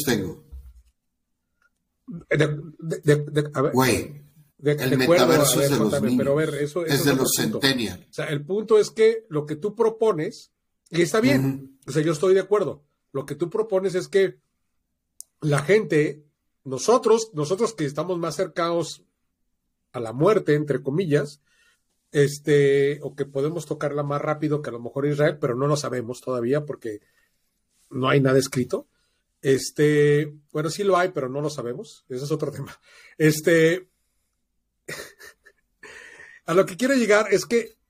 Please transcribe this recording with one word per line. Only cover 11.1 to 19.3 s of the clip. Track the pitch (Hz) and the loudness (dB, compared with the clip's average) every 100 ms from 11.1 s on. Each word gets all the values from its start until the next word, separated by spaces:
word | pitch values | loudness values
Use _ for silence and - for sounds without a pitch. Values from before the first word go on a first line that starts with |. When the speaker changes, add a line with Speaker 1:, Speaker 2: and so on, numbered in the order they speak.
| 226 | 2
Speaker 2:
bien, | 254 285 135 | 4 2 0
Speaker 1:
Ujú. | 135 - _ - | -4 -12 _ -4
Speaker 2:
o | |
sea, | 143 | -2
yo | 156 | 0
estoy | 160 190 | 0 2
de | 190 | 2
acuerdo. | 185 208 147 - _ _ _ | 2 0 0 -6 _ _ _
Lo | 135 131 | -10 -10
que | 143 | -8
tú | 170 | -4
propones | 220 220 190 190 180 | -4 -2 -2 -2 -4
es | 147 | -2
que | 196 190 - _ _ _ _ _ _ _ _ - _ | 0 0 -2 _ _ _ _ _ _ _ _ -20 _
la | 151 143 | -2 -2
gente, | 147 214 180 156 147 - _ _ _ _ 131 | 2 2 2 0 0 -4 _ _ _ _ -12
nosotros, | 131 - 247 226 214 - | -4 2 2 4 2 0
nosotros | 151 147 190 226 | -6 -4 -2 -2
que | - 143 | -2 -4
estamos | 151 180 175 | -4 -4 -4
más | 165 156 | -4 -4
cercanos | 180 180 170 170 156 - _ _ _ | -4 -2 -2 -2 -4 -10 _ _ _